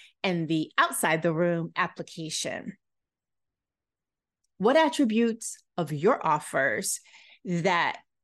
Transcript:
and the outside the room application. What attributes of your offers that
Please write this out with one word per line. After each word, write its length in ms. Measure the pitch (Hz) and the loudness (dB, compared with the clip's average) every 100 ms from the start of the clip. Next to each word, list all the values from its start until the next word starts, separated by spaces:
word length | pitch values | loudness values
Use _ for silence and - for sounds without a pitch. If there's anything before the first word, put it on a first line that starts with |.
| - _ | -20 _
and 240 | 196 175 156 | -2 -2 0
the 240 | 160 151 - | -2 0 0
outside 420 | - - 165 160 | 0 0 0 2
the 100 | 170 | 0
room 400 | 156 175 170 165 - | 0 0 0 -4 -4
application. 1000 | 175 - - - 160 - - - - - _ _ _ _ _ _ _ _ _ _ _ _ _ _ _ _ _ _ | -4 -6 -14 -12 -10 -8 -6 -8 -12 -16 _ _ _ _ _ _ _ _ _ _ _ _ _ _ _ _ _ _
What 200 | 202 302 | 4 4
attributes 800 | 311 302 240 220 233 226 - - _ - | 4 2 2 2 2 0 -10 -14 _ -6
of 160 | 151 | -4
your 320 | 147 190 285 160 | 0 2 2 2
offers 760 | 156 - 143 135 107 196 - - - - _ - | 0 0 0 0 0 -4 -8 -12 -20 -20 _ -4
that 540 | 175 165 175 143 - _ _ | -2 2 2 0 -4 _ _